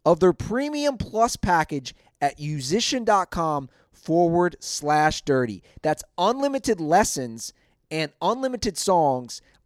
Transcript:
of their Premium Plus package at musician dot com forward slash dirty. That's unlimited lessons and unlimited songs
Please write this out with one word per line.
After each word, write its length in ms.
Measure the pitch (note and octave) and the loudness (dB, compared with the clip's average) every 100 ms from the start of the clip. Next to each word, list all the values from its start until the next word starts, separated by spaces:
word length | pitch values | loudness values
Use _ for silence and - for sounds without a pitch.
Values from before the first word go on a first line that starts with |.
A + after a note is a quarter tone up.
| D3+ | 2
of 140 | E3+ | 4
their 140 | F#3 | 4
Premium 640 | - - A3+ D4 D4 D4 B3 | 2 -2 -4 -2 -2 -2 -2
Plus 380 | - G#3+ A#3 - | -4 0 0 0
package 580 | G3+ E3+ D3+ D3 B2 - _ - | 0 0 0 -4 -8 -16 _ -4
at 180 | C#3+ - | -4 -2
musician 640 | D3 D3+ B2+ G3+ A#3 C4 | -6 -6 -2 0 0 -2
dot 280 | A3+ G3+ F3+ | 2 2 2
com 380 | F3+ D#3+ D3 C3 _ _ | -2 -2 -2 -6 _ _
forward 640 | _ - E3 E3+ E3+ F3 D#3 | _ 0 4 4 4 2 -2
slash 600 | - - D3 D3+ D#3 - | -10 -6 0 2 2 0
dirty. 400 | - C3+ A#2+ G2 - - | 0 0 0 -4 -16 -6
That's 220 | D#3 D3+ - - | -2 -2 -6 -2
unlimited 640 | F#3+ C4 C#4 C4+ - G3+ | 0 2 0 -2 -2 -2
lessons 720 | D3+ F3 A3 C#3+ B2 A2+ - - _ _ - | 4 4 4 0 -8 -10 -16 -18 _ _ -10
and 220 | D#3 D3+ - | -6 -6 -4
unlimited 560 | F3 A#3+ C4 B3 - E3 | -2 -2 -2 -4 -6 -4
songs 640 | - F3+ D3+ B2+ B2 - _ _ | 0 2 2 0 -6 -14 _ _